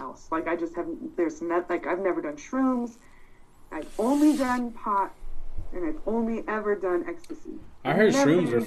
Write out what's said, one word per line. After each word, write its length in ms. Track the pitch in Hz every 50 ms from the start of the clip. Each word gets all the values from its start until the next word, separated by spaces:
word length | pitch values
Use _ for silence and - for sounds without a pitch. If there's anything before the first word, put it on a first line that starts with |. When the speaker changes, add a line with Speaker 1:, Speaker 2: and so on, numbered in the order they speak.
Speaker 1:
else. 260 | 135 131 - - - -
Like, 180 | 160 160 160 165
I 80 | 165
just 180 | 165 165 160 -
haven't, 420 | 175 160 165 165 - - 156 -
there's 240 | - 175 156 - -
not, 260 | 170 170 170 180 175 -
like, 160 | 175 165 -
I've 140 | - 175 180
never 200 | 196 185 170 160
done 160 | 151 151 147
shrooms. 600 | - - - - 262 269 262 254 240 240 233 - - - - - - - - - - - - - - - -
I've 180 | - - - - - -
only 380 | 208 247 285 285 302 302 277
done 360 | 226 269 247 247 247 247 240
pot, 400 | 226 - - 226 202 196 190 - - - - - - - - - - - - -
and 120 | - 180 175
I've 160 | 156 - - -
only 360 | - 220 233 226 226 226 214 208 -
ever 260 | 214 220 208 208 208
done 300 | 196 190 185 175 175 - 175
ecstasy. 460 | 170 - - - - - - - - - - - - - -
Speaker 2:
I 80 | 127
heard 160 | 156 185 220 202
Speaker 1:
I've 180 | - - 139
never 40 | 139
Speaker 2:
shrooms 40 | 160 180 170
Speaker 1:
done 80 | 135
Speaker 2:
are 40 | 120
Speaker 1:
anything 100 | 117 113